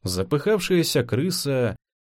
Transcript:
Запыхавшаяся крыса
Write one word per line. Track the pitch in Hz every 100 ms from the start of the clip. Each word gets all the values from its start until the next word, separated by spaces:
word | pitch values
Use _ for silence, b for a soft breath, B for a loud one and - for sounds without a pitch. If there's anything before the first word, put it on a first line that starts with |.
Запыхавшаяся | - - 185 147 202 214 - 180 156 147
крыса | 117 120 180 180 139 135 120 120 _ _